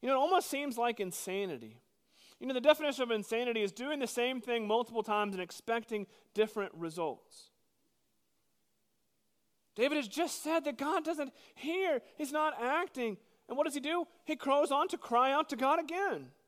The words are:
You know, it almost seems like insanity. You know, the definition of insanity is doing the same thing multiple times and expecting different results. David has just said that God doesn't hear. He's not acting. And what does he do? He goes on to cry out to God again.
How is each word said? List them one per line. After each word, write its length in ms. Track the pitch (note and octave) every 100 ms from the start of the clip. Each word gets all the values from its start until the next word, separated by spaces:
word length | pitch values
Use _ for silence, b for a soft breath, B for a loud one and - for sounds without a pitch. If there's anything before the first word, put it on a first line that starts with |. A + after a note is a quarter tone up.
You 60 | A#3+
know, 60 |
it 40 | C4+
almost 300 | D4 F4 D#4
seems 280 | C#4 C#4+ A#3+
like 240 | A#3+ A3+
insanity. 800 | F#3+ F3 - F#3+ G3 C#3 A2+ A2+ _ _ _ b b b
You 80 | B3+
know, 80 |
the 60 | B3+
definition 420 | B3+ D4+ D4+ C4
of 80 | B3
insanity 520 | A3+ G3+ A3+ B3 A3+
is 100 | G3+
doing 260 | F3+ B3+ D4+
the 80 | B3
same 340 | - A#3+ C4
thing 260 | B3 A#3+ G#3+
multiple 360 | A3 A#3+ A#3
times 320 | G#3+ G#3 G#3
and 80 | F#3+
expecting 640 | F3+ - - A#3 A3 G#3+ G3 b b
different 400 | - G#3+ G#3+ G3
results. 760 | - E3 D#3 E3 A#2 _ - - _ _ _ _ _ _ _ _ _ _ _ _ _ _ _ _ _ _ _ _ _ _
David 220 | - B3+ D4+
has 120 | A#3
just 340 | A#3 E4 -
said 220 | D4 E4
that 140 | D4 A#3+
God 260 | C#4 F#4
doesn't 300 | D#4 D#4+ C#4 - B
hear. 480 | - C#4 E4+ F#4+ C#4 B B
He's 160 | D4
not 260 | D4+ D#4 A#3+
acting. 580 | A#3+ D4+ F4+ - A#3 G3 b b -
And 80 | B3
what 80 |
does 100 | D#4
he 60 | C#4
do? 260 | C4 E4+ E4 _
He 120 | - D4+
goes 340 | C#4 C#4 D4+
on 180 | C#4 F4+
to 100 | D#4+
cry 340 | - A#3+ C4
out 180 | C#4 D4+
to 60 | A#3+
God 220 | C4 D#4+
again. 540 | D#4+ E4+ G4 G3 C3 _